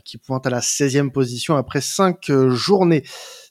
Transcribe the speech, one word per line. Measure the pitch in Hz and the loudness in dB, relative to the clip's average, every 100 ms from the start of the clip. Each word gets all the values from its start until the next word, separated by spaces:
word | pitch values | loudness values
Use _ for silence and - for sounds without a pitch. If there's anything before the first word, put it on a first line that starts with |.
| - | -14
qui | 117 | -16
pointe | - 131 131 | -6 -4 -2
à | |
la | 123 | -2
seizième | - - 143 135 143 | -2 0 0 2 0
position | 135 127 120 - 147 | 0 -2 -2 -2 -2
après | 123 147 | 0 -4
cinq, | - - 190 180 - | -4 0 0 0 0
euh, | 135 131 | 2 4
journées. | 123 - 196 180 160 - - - - - | 2 2 2 4 2 0 -12 -18 -20 -16